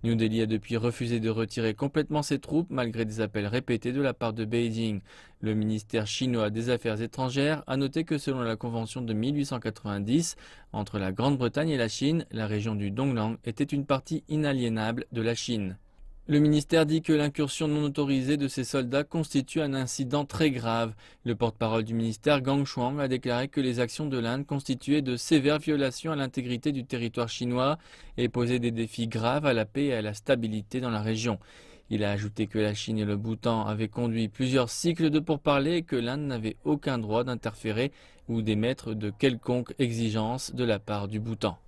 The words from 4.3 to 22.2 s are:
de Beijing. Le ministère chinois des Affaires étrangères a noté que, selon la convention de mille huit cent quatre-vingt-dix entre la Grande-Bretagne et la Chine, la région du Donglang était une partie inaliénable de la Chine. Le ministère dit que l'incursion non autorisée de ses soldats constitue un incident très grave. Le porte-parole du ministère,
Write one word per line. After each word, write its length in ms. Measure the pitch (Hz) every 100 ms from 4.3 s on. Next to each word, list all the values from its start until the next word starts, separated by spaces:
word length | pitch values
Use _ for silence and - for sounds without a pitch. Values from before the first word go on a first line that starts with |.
de 100 | 110
Beijing. 560 | 110 117 117 110 113 104 - - - -
Le 140 | 110
ministère 520 | 110 107 110 104 117 107
chinois 440 | - 131 120 107
des 180 | 107 117
Affaires 320 | 120 120 107
étrangères 640 | 113 - 131 131 143 156 -
a 120 | 135
noté 260 | 139 147
que, 140 | 160 151
selon 240 | - 131
la 140 | 120 113
convention 440 | 123 117 113 127
de 140 | 117
mille 220 | 107 120 147
huit 100 | 139
cent 120 | 127
quatre-vingt-dix 760 | 113 107 107 101 101 143 170 - - - -
entre 240 | 107 107 107
la 140 | 95
Grande-Bretagne 580 | 95 127 139 123 - 160
et 80 | 143
la 100 | 113
Chine, 380 | - 135 165 -
la 160 | 110 107
région 280 | 107 107
du 160 | 104 101
Donglang 480 | 104 139 120 110 113 -
était 180 | 113
une 220 | 139 143 139
partie 360 | 135 - 160 -
inaliénable 800 | 151 147 135 120 110 110 117 -
de 100 | 117
la 120 | 113
Chine. 440 | 117 - 117 95 92 - - - - -
Le 120 | 147
ministère 480 | 151 151 143 165 156
dit 160 | 160
que 100 | 160
l'incursion 540 | 151 147 143 143 - 156
non 160 | 151
autorisée 540 | 151 143 143 135 127 147
de 100 | 139
ses 160 | -
soldats 400 | 123 139 123 135
constitue 600 | 147 175 156 139 131 165
un 120 | 147
incident 500 | 135 127 - 131 143
très 280 | 143 - 156
grave. 420 | 123 113 113 113 110 - -
Le 100 | 120
porte-parole 480 | 110 117 - 113 113
du 100 | 110
ministère, 480 | 113 113 110